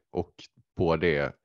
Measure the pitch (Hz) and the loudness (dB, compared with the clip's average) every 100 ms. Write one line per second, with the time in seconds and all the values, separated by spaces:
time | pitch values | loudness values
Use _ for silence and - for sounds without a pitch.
0 | _ - - - - _ _ - 85 82 | _ -8 -8 -12 -20 _ _ -2 0 2
1 | 87 73 71 - | 2 0 -2 -6